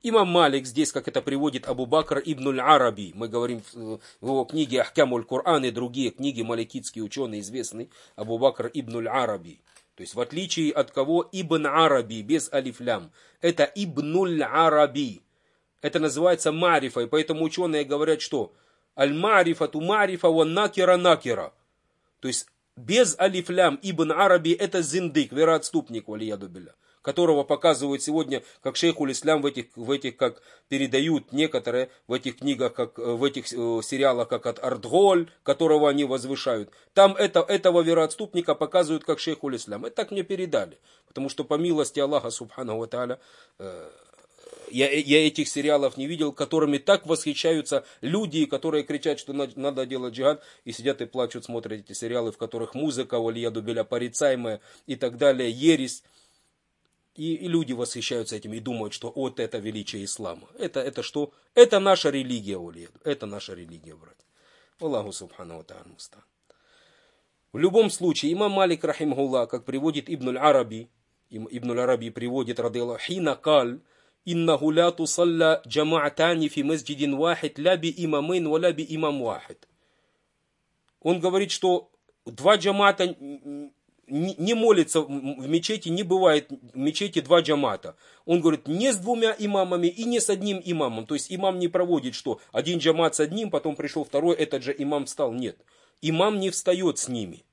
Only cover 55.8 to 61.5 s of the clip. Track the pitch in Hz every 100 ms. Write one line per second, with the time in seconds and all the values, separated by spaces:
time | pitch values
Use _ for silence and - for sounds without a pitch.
55.8 | 127 - _ _ _ _ _ _ _ _
56.8 | _ _ _ - 160 160 180 170 139 120
57.8 | 120 117 113 120 110 107 107 107 113 117
58.8 | 107 - 120 143 131 123 113 117 104 107
59.8 | 101 107 98 - 101 82 - - 117 135
60.8 | 131 123 - 147 143 _ _